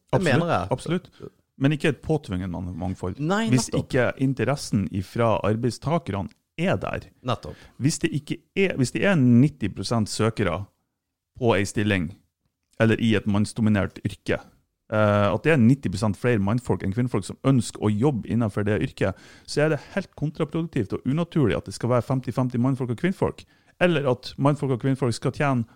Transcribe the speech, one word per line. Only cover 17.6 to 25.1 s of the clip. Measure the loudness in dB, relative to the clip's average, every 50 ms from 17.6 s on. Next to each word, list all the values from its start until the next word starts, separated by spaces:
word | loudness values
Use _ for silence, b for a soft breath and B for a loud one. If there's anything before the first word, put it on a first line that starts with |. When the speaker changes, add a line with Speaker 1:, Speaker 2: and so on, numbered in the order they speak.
| 2 0 -4 -4
Speaker 1:
å | -2 0
jobbe | 0 2 2 0 0 -2 -2 -2
innenfor | -2 0 0 0 -2 -2 -2
det | 0 0 0
yrket, | -2 -4 -4 -2 -2 -2 -2 B B B B B B
så | B -2 0 0
er | 0
det | 0 -2 -6 -8 -8
helt | -8 -8 -8 _
kontraproduktivt | -6 -6 -6 -4 -4 -6 -4 -4 -4 -6 -4 -2 -4 -2 -2 -4
og | -4 -2
unaturlig | -2 -2 -2 -2 -2 0 2 2 4 2 0
at | -2
det | -6 -8
skal | -4 -2 0
være | 0 0 0
femti | 0 -2 -2 -2 -4
femti | -2 -2 -2 -2 0 0
mannfolk | 0 0 0 -2 -2 -4
og | -4 -2
kvinnfolk, | -2 -2 -2 0 -2 -4 -4 -6 -12 b b b b b b b
eller | 2 2 2 2 2 0
at | 0 -2 -4 -10 -4 0
mannfolk | 2 2 2 0 -2 -2
og | -2 -2
kvinnfolk | -2 -2 -2 0 0 -2